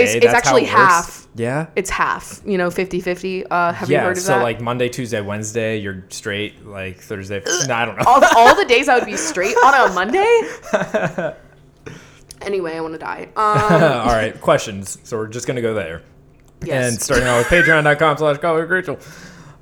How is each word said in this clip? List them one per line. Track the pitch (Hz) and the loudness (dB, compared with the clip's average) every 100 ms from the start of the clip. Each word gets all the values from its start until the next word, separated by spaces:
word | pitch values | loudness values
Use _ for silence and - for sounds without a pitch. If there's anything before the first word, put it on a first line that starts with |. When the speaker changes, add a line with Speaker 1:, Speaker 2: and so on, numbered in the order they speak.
Speaker 1:
It's, | - 113 | 0 2
it's | 233 | 2
Speaker 2:
That's | 233 240 | 2 0
how | 233 | 0
Speaker 1:
actually | - | 2
Speaker 2:
it | |
works. | 233 196 | 6 6
Speaker 1:
half. | 170 175 - - - | 4 0 -12 -18 -8
Speaker 2:
Yeah? | 117 139 160 - | -4 -4 -6 -6
Speaker 1:
It's | 185 | -6
half, | - 160 92 - - - | -2 -2 -2 -8 -14 -6
you | 196 | -2
know, | 180 | -2
fifty | 175 190 180 | -4 -6 -6
fifty. | 180 175 190 185 - | -6 -6 -6 -8 -4
Uh, | 175 175 | -2 -2
have | 175 - | -2 -2
Speaker 2:
Yeah, | 143 | 0
Speaker 1:
you | 131 | 0
heard | 180 | -2
of | |
Speaker 2:
so, | 185 | -2
Speaker 1:
that? | 190 | 0
Speaker 2:
like, | 120 110 | 0 -4
Monday, | 117 123 123 | -4 -2 -2
Tuesday, | 123 123 110 | -4 -6 -6
Wednesday, | 101 104 107 113 110 110 | -4 -6 -6 -4 -4 -4
you're | 101 95 90 | -6 -10 -12
straight. | - - 101 104 - 107 | -12 -8 -6 -6 -10 -18
Like, | 101 95 90 | -12 -12 -12
Thursday, | - 107 95 101 | -12 -12 -8 -8
Speaker 1:
Ugh. | - - 135 | -4 -4 -2
Speaker 2:
no, | |
I | 117 117 | -2 -2
don't | 98 | 0
know. | 123 | 4
Speaker 1:
All, | 269 359 277 | 6 6 8
all | 226 311 | 8 6
the | 202 | 4
days | 240 269 | 2 4
I | 247 | 2
would | 220 | 0
be | 202 | -4
straight | - 190 185 262 494 | -6 -4 -2 4 4
on | 277 220 | 6 4
a | |
Monday? | 180 190 349 415 466 - - - | 2 -2 0 4 2 2 -8 -6
Speaker 2:
<laughs> | 202 190 214 185 - 160 - - - - _ - - - - - - | -4 -2 -4 -4 -4 -8 -8 -18 -20 -20 _ -20 -20 -20 -20 -20 -14
Speaker 1:
Anyway, | - 202 170 160 | -6 -4 -4 -6
I | |
wanna | 160 160 | -8 -8
die. | 139 90 - | -10 -10 -10
Speaker 2:
<laughs> | - | -2
Speaker 1:
Um, | 214 208 208 170 | 0 2 4 4
Speaker 2:
All | 160 127 120 | 4 2 0
right, | 113 107 - | 0 0 -4
questions. | - 151 - 98 98 - | 0 0 0 -10 -10 -14
So | - 113 | -10 -8
we're | 107 | -6
just | 113 120 | -8 -6
gonna | 127 | -4
go | 113 | -2
there. | 110 82 85 - _ _ _ _ - | -2 -6 -10 -14 _ _ _ _ -14
Speaker 1:
Yes. | - 139 123 | -6 -2 -2
Speaker 2:
And | 113 | -4
starting | - 131 123 | 0 0 2
out | 120 | 2
with | 120 | 4
patreon | 170 170 160 | 4 4 4
dot | 151 147 | 4 2
com | 160 143 | 2 2
slash | 151 143 | 0 0
coffee | 170 160 | 0 0
with | 165 | 0
Rachel. | 185 180 131 - - - - - - | -2 -2 -8 -12 -20 -20 -20 -20 -18